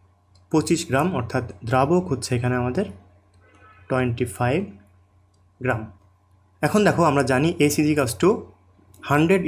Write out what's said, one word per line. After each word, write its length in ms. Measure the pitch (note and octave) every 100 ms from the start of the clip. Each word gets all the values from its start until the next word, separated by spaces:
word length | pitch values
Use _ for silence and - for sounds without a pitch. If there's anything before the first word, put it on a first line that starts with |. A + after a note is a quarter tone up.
| _ _ _ _ _
পঁচিশ 340 | D#3 D#3 E3 -
গ্রাম, 280 | C3 F3 D3+
অর্থাৎ 360 | A#2+ B2 A#2 - A2+
দ্রাবক 420 | C3 C#3 F3+ F#3
হচ্ছে 280 | C3 - B2
এখানে 200 | B2 B2+
আমাদের 300 | B2 B2+ G3+ - - _ _ _ _ _ - - -
টোয়েন্টি 360 | B2+ B2 A#2+ B2
ফাইভ 400 | - B2 D3+ G3+ - _ _ _ _ _ _ _ -
গ্রাম। 300 | B2+ A2+ G#2+ - _ _ _ _ _ _
এখন 220 | D3+ G#3+
দেখো, 200 | G3 C3+
আমরা 200 | E3 C#3
জানি 300 | C3 B2+ D#3+ -
S 140 | D3 D3
is 60 | D3+
equals 300 | D3+ B2+ -
to 60 | F3 A3+ - _ _ _ _ - -
hundred 340 | C#3+ E3 F#3+